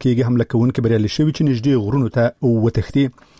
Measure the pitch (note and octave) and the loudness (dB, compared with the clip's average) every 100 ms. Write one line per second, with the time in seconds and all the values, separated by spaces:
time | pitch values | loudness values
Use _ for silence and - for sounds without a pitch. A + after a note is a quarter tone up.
0 | C3 A#2+ A#2+ B2 A2+ A#2 B2 - A#2 A2+ | 0 0 0 0 0 0 0 0 0 0
1 | G#2 - D#3 - D3+ A#2+ C3+ C3 G2+ C#3 | 0 0 -2 0 0 0 0 0 0 -2
2 | A#2 B2 A#2 - B2+ A2+ A2+ A2+ - C#3 | 0 0 -2 0 0 2 0 0 -2 0
3 | C3+ - - _ | -2 -4 -20 _